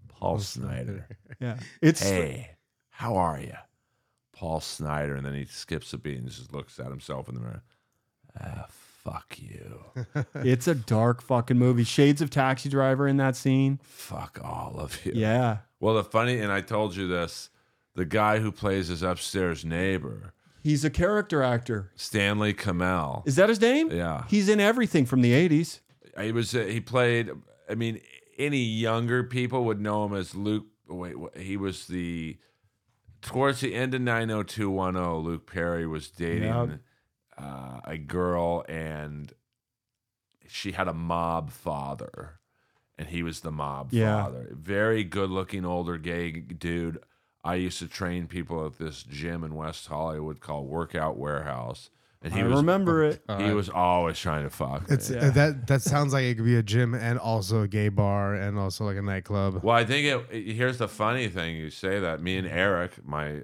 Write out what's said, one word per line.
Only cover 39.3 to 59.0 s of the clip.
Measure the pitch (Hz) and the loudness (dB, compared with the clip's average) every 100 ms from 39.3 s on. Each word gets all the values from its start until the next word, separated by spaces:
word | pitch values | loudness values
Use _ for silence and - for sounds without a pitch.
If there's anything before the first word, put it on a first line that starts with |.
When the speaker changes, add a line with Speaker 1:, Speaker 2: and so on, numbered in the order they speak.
| - _ _ _ _ _ _ _ _ _ _ - | -18 _ _ _ _ _ _ _ _ _ _ -16
Speaker 1:
she | - 98 | -10 -6
had | 90 90 | -2 -2
a | |
mob | 82 82 85 82 82 80 | -2 -2 0 0 -2 -4
father, | - 82 71 69 65 - - 78 80 _ _ _ _ _ - | -8 -6 -6 -6 -10 -12 -14 -16 -18 _ _ _ _ _ -14
and | 76 | -8
he | 85 | -4
was | 82 80 | -4 -6
the | 80 | -8
mob | 76 71 69 67 | -6 -6 -6 0
Speaker 3:
Yeah. | 113 110 107 82 | 2 4 2 0
Speaker 1:
father. | 64 62 | -6 -12
Very | 65 82 101 110 110 90 | -12 -4 0 2 2 0
good-looking | 95 95 95 92 101 | -2 -2 -2 -4 -4
older | 90 87 85 82 | -2 -2 -4 -6
gay | 82 85 85 | -4 -4 -4
g-, | 80 | -6
dude. | - 85 85 85 85 80 _ _ _ _ | -10 -8 -4 -2 -4 -6 _ _ _ _
I | 82 92 | -2 0
used | 90 - | -2 -4
to | 85 | -10
train | - 92 90 82 | -6 -4 -4 -6
people | 92 76 85 78 | -8 -6 -6 -6
at | - | -6
this | 80 69 | -10 -10
gym | - 71 82 85 80 | -14 -8 -6 -6 -6
in | 78 | -8
West | 80 78 - | -8 -10 -8
Hollywood | 76 82 78 78 71 | -6 -4 -6 -8 -10
called | - 73 69 | -8 -8 -6
Workout | 82 82 80 78 53 | -6 -4 -2 -2 -4
Warehouse. | 73 73 73 62 60 64 - _ _ _ | -4 -4 -4 -6 -8 -10 -16 _ _ _
And | 82 | -6
he | 98 | 0
Speaker 3:
I | 113 | 2
Speaker 1:
was, | 135 | 4
Speaker 3:
remember | 160 190 180 160 151 | 4 4 4 4 4
it. | - - | 2 -4
Speaker 1:
he | |
Speaker 2:
All | 101 | -2
right. | 104 104 | 2 2
Speaker 1:
was | 90 | 0
always | 90 90 87 85 78 | 2 4 4 2 0
trying | 87 76 | -2 -2
to | 71 | -2
fuck | - 67 69 92 | -4 -4 -4 0
Speaker 2:
It's, | 131 - | 0 0
Speaker 1:
me. | 123 | 2
Speaker 2:
uh, | |
Speaker 3:
Yeah. | 143 | 4
Speaker 2:
that, | 131 151 139 120 | 6 4 2 2
that | 135 | 2
sounds | - 147 143 | 4 2 4
like | 135 127 | 2 2
it | 113 | 2
could | |
be | 117 120 | 4 4
a | |
gym | 104 117 120 | 4 2 2
and | 120 117 120 | 0 0 0
also | 113 113 92 110 | 0 0 2 2
a | 101 | 2
gay | 107 104 | 2 2
bar | 101 101 101 98 101 | 4 2 2 0 -2
and | 101 104 | -2 -2
also, | 95 - | -2 -2
like, | 107 | -4
a | 98 | -2